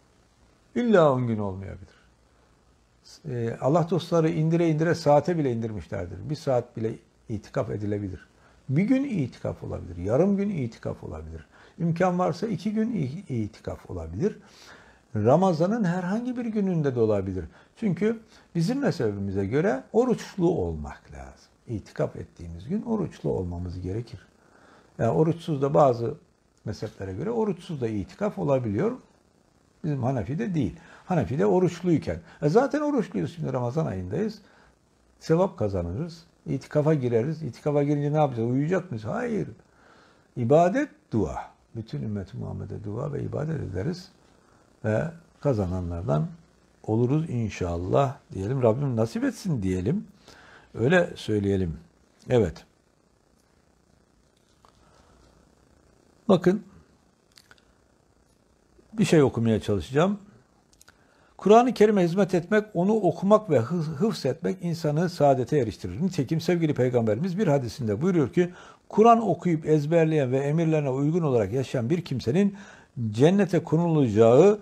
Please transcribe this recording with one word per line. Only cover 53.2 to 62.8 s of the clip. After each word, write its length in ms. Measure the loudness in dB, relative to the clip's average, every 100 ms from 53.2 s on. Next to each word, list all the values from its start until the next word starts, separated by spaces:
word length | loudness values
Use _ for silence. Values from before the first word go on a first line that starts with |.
| _ _ _ _ _ _ _ _ _ _ _ _ _ _ _ _ _ _ _ _ _ _ _ _ _ _ _ _ _ _ 2
Bakın, 340 | 4 4 0 -4 -20 _ _ _ _ _ -20 -20 -20 _ _ _ _ _ _ _ _ _ _ _ _ _
bir 120 | -2 4
şey 180 | 6
okumaya 380 | 6 4 2 2
çalışacağım. 580 | 0 -2 0 0 0 -2 -10 -20 _ _ _ _ -20 _ _ _ _ -2
"Kur'an-ı 360 | 6 8 6
Kerim'e 300 | 4 4 4
hizmet 300 | 2 2 2
etmek, 320 | 0 0 0 0
onu 200 | 0